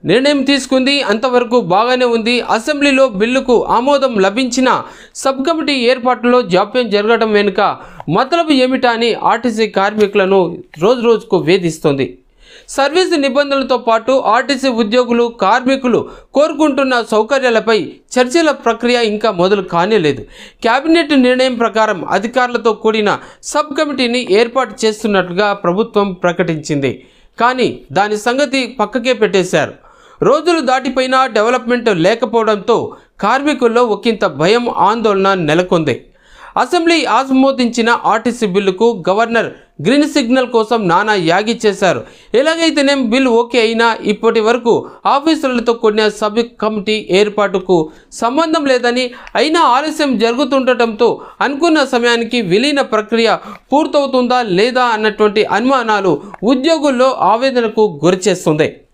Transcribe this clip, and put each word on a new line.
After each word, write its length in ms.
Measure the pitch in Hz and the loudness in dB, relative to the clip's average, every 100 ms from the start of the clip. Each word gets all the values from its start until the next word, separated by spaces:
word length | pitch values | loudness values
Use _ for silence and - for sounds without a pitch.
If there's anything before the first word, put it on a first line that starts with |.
| 147 | 0
నిర్ణయం 300 | 202 269 285 269 | 0 2 0 0
తీసుకుంది. 440 | 277 269 262 254 285 247 | 0 0 0 0 -2 0
అంతవరకు 480 | 214 254 247 240 247 185 | -2 0 0 0 -2 0
బాగానే 320 | 185 240 254 247 | 0 2 0 0
ఉంది. 220 | 233 220 240 - | 0 0 -2 0
అసెంబ్లీలో 500 | 214 226 294 285 262 269 196 | -4 -2 0 2 2 2 0
బిల్లుకు 360 | 220 262 262 233 - 202 | 0 0 2 0 2 0
ఆమోదం 380 | 262 285 262 226 | 2 0 0 2
లభించిన 440 | 190 202 262 247 254 180 110 - - - | 0 0 -2 0 0 0 -4 -16 -20 -6
సబ్ 200 | 277 262 277 | -4 -2 -2
కమిటీ 260 | 330 294 277 233 | -2 -2 0 0
ఏర్పాటులో 480 | 254 247 240 240 247 240 | 0 0 0 2 2 2
జాప్యం 340 | 180 208 254 240 | 0 0 -2 -2
జరగడం 360 | 202 208 233 226 208 | -2 0 0 2 0
వెనుక 220 | 208 185 196 135 - - - 170 | 0 0 -2 -2 -12 -16 -4 -2
మతలబు 380 | 262 339 320 277 | 0 0 0 2
ఏమిటా 260 | 254 262 254 226 | 2 0 0 0
అని 160 | 233 185 - | -2 0 0
ఆర్టీసీ 340 | 220 240 214 220 - | 0 -2 -2 -2 0
కార్మికులను 640 | 196 214 202 202 190 196 175 - - - | -2 0 0 2 2 2 0 -4 -16 -2
రోజు 180 | 180 247 233 | 0 2 2
రోజుకు 280 | 220 - 185 147 | 0 0 -2 2
వేధిస్తోంది. 560 | 190 175 160 160 139 131 - _ _ - - - | 2 0 -2 -2 -2 -4 -8 _ _ -20 -20 -12
సర్వీస్ 380 | - 277 320 359 320 | -2 0 2 0 0
నిబంధనలతో 540 | 277 247 285 277 262 254 247 | 0 0 0 -2 0 -2 0
పాటు 260 | 226 220 262 - | -2 2 0 2
ఆర్టీసీ 340 | 226 247 269 269 226 | 0 0 -2 -2 -2
ఉద్యోగులు, 420 | 220 240 240 233 233 240 | 0 0 0 0 0 0
కార్మికులు 580 | 190 240 254 269 254 196 - - - - | 0 0 0 -2 0 0 -2 -14 -6 0
కోరుకుంటున్న 580 | 302 320 311 269 269 247 220 | 0 2 0 0 0 -2 0
సౌకర్యాలపై 640 | 214 220 269 262 226 202 220 143 - _ | -2 0 0 2 0 2 0 -2 -12 _
చర్చల 360 | - 247 247 320 269 | -2 0 2 0 0
ప్రక్రియ 340 | 233 226 240 240 233 | -2 -2 0 0 0
ఇంకా 180 | 208 226 185 | 0 -2 0
మొదలు 240 | 180 202 180 | 0 0 0
కానేలేదు. 500 | 170 185 220 156 147 - - - _ | -2 2 2 2 -2 -8 -20 -20 _
కేబినెట్ 500 | 226 247 311 330 311 294 | 0 0 2 2 4 2
నిర్ణయం 320 | 247 254 262 240 | 2 2 0 0
ప్రకారం 360 | 226 208 214 196 - - | -2 0 0 -2 -2 -2
అధికారులతో 560 | 214 262 247 240 233 214 | -2 -2 -2 0 -2 0
కూడిన 280 | 220 220 208 147 - - - | 0 0 0 -2 -6 -20 -6
సబ్ 200 | 285 302 277 | -4 -4 -2
కమిటీని 420 | 302 262 247 247 240 196 | -4 0 -2 -2 0 2
ఏర్పాటు 340 | 233 247 247 202 | 2 0 -4 -2
చేస్తున్నట్లుగా 640 | 220 214 226 202 180 175 208 202 | -4 -2 0 0 0 -2 -2 -2
ప్రభుత్వం 460 | 175 180 226 214 202 180 | -2 -2 -2 0 -2 -2
ప్రకటించింది. 680 | 175 175 175 160 139 147 135 110 - _ _ - | -4 -2 -4 -4 -4 -2 -2 -6 -14 _ _ -2
కానీ 260 | 233 254 220 - - 139 | 0 0 -4 -4 -6 -2
దాని 200 | 208 208 226 | -2 -2 -2
సంగతి 360 | 254 294 269 240 240 | -2 0 -2 -4 -4
పక్కకే 360 | 208 262 240 247 | -4 -2 -2 0
పెట్టేశారు. 520 | 208 190 180 165 123 - - _ - - - | 2 0 0 0 -2 -6 -20 _ -20 -2 2
రోజులు 320 | 277 311 330 254 | 2 2 0 0
దాటిపోయినా 500 | 262 262 254 262 262 262 220 | -2 -2 -4 0 0 0 0
డెవలప్‌మెంట్ 540 | 220 247 233 240 233 190 170 | 0 0 0 -2 0 2 2
లేకపోవడంతో 720 | 233 240 226 220 208 185 220 117 - _ _ 202 | 0 0 0 0 -2 0 -2 -2 -10 _ _ -2
కార్మికుల్లో 580 | 254 285 285 240 220 247 196 | 0 0 0 0 2 0 0
ఒకంత 280 | 233 220 202 135 | -2 0 -2 0
భయం, 220 | 160 233 240 - 185 | 2 2 0 0 0
ఆందోళన 400 | 233 220 196 196 196 156 | 2 0 2 2 0 0
నెలకొంది. 460 | 156 180 180 151 120 - _ _ - - - | 0 2 0 0 -4 -8 _ _ -20 -8 -4
అసెంబ్లీ 340 | 247 349 330 339 254 214 | 0 0 2 0 2 -2
ఆమోదించిన 720 | 269 262 269 269 247 240 226 240 160 | 0 2 2 2 -2 0 0 0 0
ఆర్టీసీ 340 | 214 240 240 214 | 0 -2 -2 -2
బిల్లుకు 320 | 180 196 185 233 226 170 | 0 -2 0 0 0 -2
గవర్నర్ 420 | 196 233 233 170 - _ _ | 0 0 0 -2 -8 _ _
గ్రీన్ 220 | 151 277 294 | 0 2 2
సిగ్నల్ 340 | 311 233 262 262 | 0 0 0 2
కోసం 260 | 247 220 233 196 | 0 0 0 2
నానా 240 | 180 214 208 160 | 2 2 0 2
యాగి 260 | 175 214 233 | 0 0 0
చేశారు. 380 | 220 190 185 135 - - - 220 | 0 0 0 -2 -6 -20 -4 0
ఎలాగైతేనేం 600 | 294 330 330 285 269 277 240 | 0 2 0 2 2 0 0
బిల్ 160 | 240 269 226 | 0 2 2
ఓకే 200 | 233 247 226 | 0 0 0
అయినా 200 | 226 233 220 - | 2 0 0 -2
ఇప్పటి 280 | 208 226 226 214 | 0 0 2 2
వరకు 260 | 240 233 214 - - 190 | 0 2 0 -2 -6 -2
ఆఫీసర్లతో 580 | 262 302 320 269 247 226 233 | 0 0 0 0 -2 -2 0
కూడిన 220 | 220 214 214 208 | 0 2 0 -2
సబ్ 220 | 214 208 240 - | -4 -2 -4 -4
కమిటీ 340 | 214 220 196 214 - 185 | -4 -4 -2 -4 0 0
ఏర్పాటుకు 580 | 214 202 202 190 185 180 156 - _ - | 0 0 -2 -2 0 0 0 -8 _ -4
సంబంధం 420 | 233 277 330 320 285 | -2 0 0 0 0
లేదని, 340 | 254 240 240 254 247 - - | 0 0 -2 -4 -8 -8 -2
అయినా 220 | 269 330 302 247 | 0 2 4 2
ఆలస్యం 340 | 311 302 294 226 | 0 -2 -2 0
జరుగుతుండటంతో 840 | 226 240 285 269 254 240 233 214 240 160 - - 226 | 0 0 0 0 0 0 0 2 0 0 -8 -4 -4
అనుకున్న 340 | 277 339 311 269 | 0 2 2 2
సమయానికి 460 | 254 240 233 226 240 208 | 0 0 0 -2 -4 0
విలీన 300 | 185 277 285 262 | 0 2 0 -2
ప్రక్రియ 360 | 214 208 233 226 180 - - _ | -2 -2 0 0 0 -4 -20 _
పూర్తవుతుందా 680 | 269 311 294 277 254 247 254 233 175 | 0 2 0 0 0 0 0 0 0
లేదా 260 | 226 247 247 220 | 2 2 0 0
అన్నటువంటి 460 | 214 208 214 202 196 196 | -2 2 0 2 0 0
అనుమానాలు 560 | 247 269 220 214 190 147 - - 196 | 2 0 0 0 0 -2 -4 -6 0
ఉద్యోగుల్లో 560 | 262 269 320 294 262 262 - 175 | 0 2 2 0 2 2 2 0
ఆవేదనకు 540 | 220 269 247 226 220 214 156 | 2 0 0 -2 0 0 2
గురిచేస్తుంది. 680 | 160 185 208 180 - 156 147 - _ | 0 2 0 -2 0 0 0 -2 _